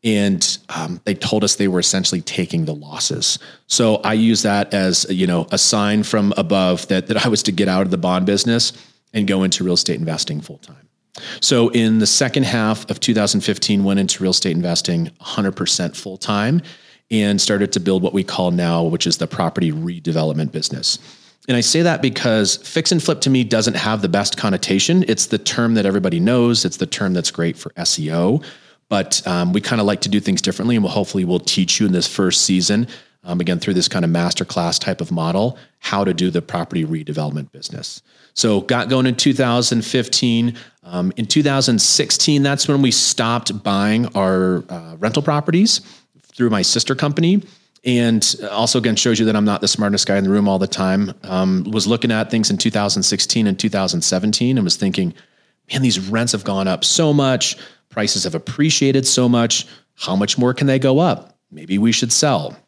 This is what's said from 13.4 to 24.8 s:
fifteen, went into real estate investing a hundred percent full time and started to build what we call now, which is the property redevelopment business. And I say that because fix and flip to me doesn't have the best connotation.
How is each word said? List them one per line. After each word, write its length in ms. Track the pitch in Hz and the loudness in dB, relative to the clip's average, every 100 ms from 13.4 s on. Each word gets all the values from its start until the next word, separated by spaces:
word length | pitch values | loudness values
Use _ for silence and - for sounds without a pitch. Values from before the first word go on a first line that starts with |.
fifteen, 420 | 95 101 - 101 | 0 -2 0 2
went 160 | 98 98 | 2 2
into 220 | 95 - | 0 0
real 80 | 95 | 0
estate 260 | 92 98 82 | 0 0 0
investing 540 | 87 85 - 85 82 - | 0 -2 -2 -2 -2 -8
a 40 | |
hundred 300 | - - 98 | -10 -4 -4
percent 420 | 95 90 - 107 - | -2 -2 -2 -4 -6
full 200 | - 95 | -12 -12
time 460 | - 104 107 170 - - - - _ | -4 -2 2 0 -2 -16 -20 -20 _
and 320 | 110 104 101 | 0 2 2
started 300 | - 104 98 | 2 0 0
to 80 | 101 | 0
build 240 | 90 95 | 0 0
what 100 | 90 | 2
we 100 | 98 | -2
call 280 | 92 - 90 | -4 -2 0
now, 320 | 87 87 85 | 0 0 0
which 240 | 82 82 - | 0 0 -2
is 100 | 82 | -2
the 80 | 80 | -4
property 460 | - 85 87 85 | -2 -4 0 -2
redevelopment 800 | 76 85 87 82 80 78 76 76 | -2 -6 -6 -4 -2 0 -2 -4
business. 480 | - - 64 - - - - - _ - | -4 -8 -6 -6 -6 -10 -20 -20 _ -2
And 100 | 123 | 0
I 40 | |
say 200 | 113 156 | 2 2
that 220 | 170 160 | 2 2
because 540 | 131 107 123 110 101 - | -2 0 0 2 2 -2
fix 340 | - - 160 | -4 -2 0
and 100 | 175 | 0
flip 200 | - 156 | 0 0
to 100 | - | 2
me 120 | 131 | 2
doesn't 320 | 117 113 110 101 | 2 0 0 -2
have 280 | 107 110 | -2 0
the 60 | 101 | 0
best 280 | 95 101 - | 0 0 -2
connotation. 680 | 110 95 - 95 | -2 -2 0 0